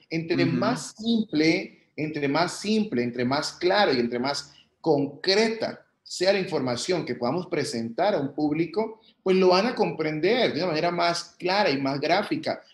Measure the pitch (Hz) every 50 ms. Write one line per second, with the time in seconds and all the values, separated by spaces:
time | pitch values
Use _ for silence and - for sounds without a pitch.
0 | _ - 160 165 160 165 175 - 175 - 165 170 196 214 254 - - - - -
1 | 214 226 233 220 - - - 151 156 160 170 190 202 - - - _ _ - -
2 | 151 156 156 147 143 139 139 156 175 170 - - - 202 220 220 208 214 - 120
3 | 123 123 120 123 123 123 135 147 151 - - - - 180 190 208 202 170 135 123
4 | 117 120 123 120 127 139 147 - - - - - _ _ _ _ - 165 151 139
5 | 139 - - - - 185 190 208 226 220 226 - - - - - _ _ _ _
6 | _ - - - 175 190 202 202 185 135 156 151 131 127 120 117 - - 185 165
7 | - - - - 123 123 147 180 175 - 175 151 131 - - 117 113 117 113 -
8 | 175 208 202 160 135 135 - 151 151 147 151 160 170 160 - 208 220 226 - -
9 | _ _ _ _ - 190 185 190 185 185 180 185 202 247 262 - 202 175 160 -
10 | 160 156 156 151 151 185 233 254 220 147 117 139 180 185 156 151 160 175 175 175
11 | 170 170 165 - - - _ - - 175 185 202 208 175 139 135 135 135 139 139
12 | 143 151 170 196 208 - 170 - - 123 - - - _